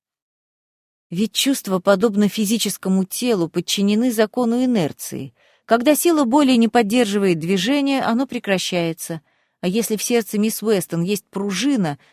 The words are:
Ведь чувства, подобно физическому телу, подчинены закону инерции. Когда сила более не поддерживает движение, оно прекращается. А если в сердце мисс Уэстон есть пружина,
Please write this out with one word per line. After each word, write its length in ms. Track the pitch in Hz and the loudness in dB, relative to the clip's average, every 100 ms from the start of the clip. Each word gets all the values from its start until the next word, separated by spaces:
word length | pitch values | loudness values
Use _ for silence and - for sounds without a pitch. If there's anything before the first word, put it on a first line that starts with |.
| _ _ _ _ _ _ _ _ _ _ _ | _ _ _ _ _ _ _ _ _ _ _
Ведь 240 | 170 220 | -4 -2
чувства, 460 | - 269 269 - 185 | 0 0 -2 -2 0
подобно 480 | 196 196 226 202 208 | 2 2 2 2 0
физическому 760 | - 202 226 208 - 190 190 185 | 0 0 0 -2 -4 -2 0 -2
телу, 440 | - 247 208 165 | -4 -2 0 0
подчинены 640 | 175 170 - 202 208 254 | -4 -4 0 2 2 0
закону 520 | 220 220 - 233 240 | 0 0 0 -2 0
инерции. 680 | 254 233 151 - - - 131 - _ _ - | 0 0 -2 -4 -12 -10 -12 -16 _ _ -2
Когда 300 | 233 247 294 | 0 2 2
сила 300 | 349 320 247 | 2 2 2
более 320 | 285 269 247 | 4 4 4
не 100 | 226 | 4
поддерживает 720 | 247 202 247 220 202 196 165 | 2 2 2 0 0 0 0
движение, 640 | 165 196 196 285 277 269 | 0 -2 0 0 0 0
оно 260 | - 226 269 | 0 -2 -2
прекращается. 920 | 240 208 190 - 180 165 165 - 165 - _ _ _ | -6 -4 -4 -2 -2 -2 -4 -10 -12 -12 _ _ _
А 60 | 180 | -4
если 280 | 214 226 214 | -2 -2 -4
в 80 | |
сердце 340 | - 240 - 214 | 0 -2 0 -2
мисс 240 | 220 - | -2 -2
Уэстон 400 | 208 202 - 170 | -2 -2 -2 -4
есть 240 | 175 202 - | -2 -4 -6
пружина, 720 | 190 202 180 262 269 170 143 _ | -6 -6 -2 0 0 -2 -4 _